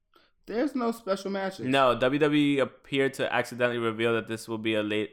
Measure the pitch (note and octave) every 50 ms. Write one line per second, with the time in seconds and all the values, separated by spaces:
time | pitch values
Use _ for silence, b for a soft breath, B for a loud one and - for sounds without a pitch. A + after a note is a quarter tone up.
0 | _ _ b b b b b b _ - G3 A3+ C#4+ D4 - C4 A#3+ A#3 A3+ A3+
1 | - F#3+ F#3+ G3 - G3 G3 G3 F#3+ F#3+ F#3+ - A#2 B2+ C3+ C#3 C3+ B2+ A#2+ A2+
2 | B2 B2+ C#3 D3 D#3 D3 D3 D3+ D3 C#3+ C#3+ C3+ B2+ A#2 - - _ - - C3+
3 | C3+ C3+ C3 - C3 - - B2 A#2+ - B2 A#2+ B2 B2 A#2+ A#2+ A#2 A2+ A2 A2
4 | A2+ A#2 A#2 A2+ G#2 G#2+ A2+ A2 - - A2+ A2 G#2+ A2+ A2 G#2+ G#2+ G#2 G#2+ G#2+
5 | G#2+ -